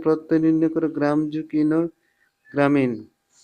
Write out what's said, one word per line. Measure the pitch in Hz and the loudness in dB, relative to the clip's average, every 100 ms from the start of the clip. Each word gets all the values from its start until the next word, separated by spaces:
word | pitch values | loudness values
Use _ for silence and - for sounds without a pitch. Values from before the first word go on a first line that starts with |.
প্রত্যয় | 160 156 - 160 | 0 -2 0 0
নির্ণয় | 160 160 160 | 2 2 0
করো, | 165 156 | 0 -4
গ্রাম | 147 147 147 151 | -2 0 0 -2
যুগ | 151 156 151 | -6 -6 -2
ইন | 151 160 165 _ _ _ _ _ _ | 0 0 -2 _ _ _ _ _ _
গ্রামীণ। | 139 143 143 127 107 82 _ _ _ | 0 2 2 0 -4 -12 _ _ _